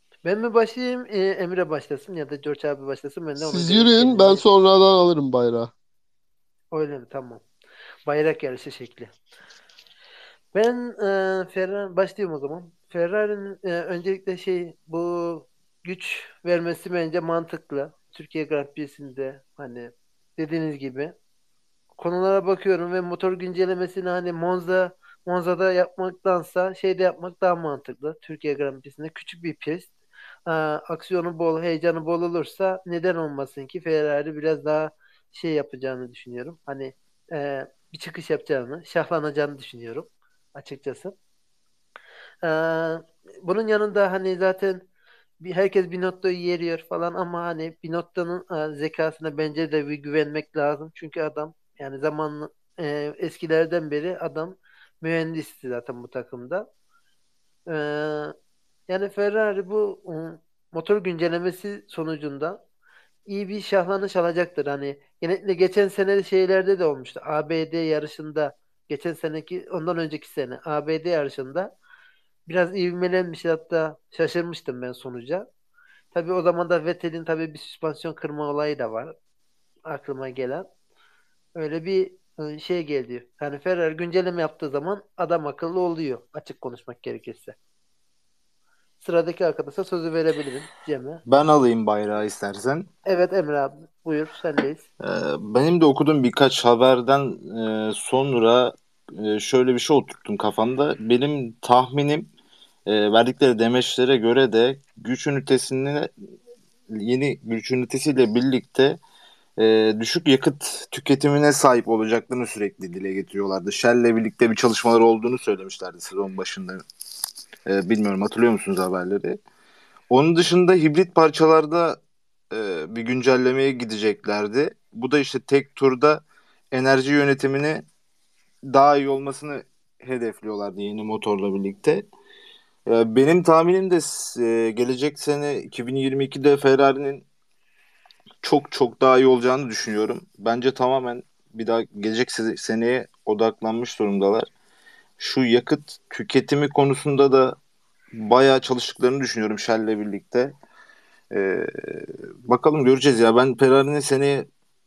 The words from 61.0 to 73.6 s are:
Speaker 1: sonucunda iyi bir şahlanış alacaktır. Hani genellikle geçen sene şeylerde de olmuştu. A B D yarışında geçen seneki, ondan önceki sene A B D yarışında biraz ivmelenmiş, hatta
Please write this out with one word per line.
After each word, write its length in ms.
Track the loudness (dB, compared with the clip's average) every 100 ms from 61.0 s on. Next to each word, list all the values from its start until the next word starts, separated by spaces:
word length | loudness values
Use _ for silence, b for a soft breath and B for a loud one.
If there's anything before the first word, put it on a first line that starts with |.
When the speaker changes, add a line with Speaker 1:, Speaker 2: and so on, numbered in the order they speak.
| -2 -2 -2 -2 -4 -6 -10 -14 -14
Speaker 1:
sonucunda 800 | -10 -8 -8 -10 -8 -8 -10 _ _ _ _ _ _ -12
iyi 240 | -10 -8
bir 120 | -10
şahlanış 540 | -2 0 0 -2 -4 -2
alacaktır. 500 | 0 0 -4 -4 -6
Hani 340 | -6 -8 -12 _ _
genellikle 320 | -4 -4 -2
geçen 340 | 0 2 2 0
sene 360 | 0 0 0
şeylerde 560 | 2 2 4 2 2 2
de 60 | 0
olmuştu. 360 | -2 -8 -14 -6
A 240 | -4 -2
B 220 | -4 -4
D 60 | -4
yarışında 800 | -2 -2 -4 -10 -8 -4 -4 -6 _ _ -10
geçen 240 | -8 -6
seneki, 540 | -6 -6 -8 -10 -12 -8
ondan 260 | -6 -4 -4
önceki 320 | -4 -8 -10
sene 300 | -8 -8 -8 -8
A 220 | -6 -4
B 160 | -4
D 60 | -2
yarışında 680 | -2 -2 -6 -8 -8 -8 -10 b b b b b _ -6
biraz 280 | -2 -2 -2
ivmelenmiş, 680 | -4 -2 -2 -2 -2 -4 -4
hatta 520 | -4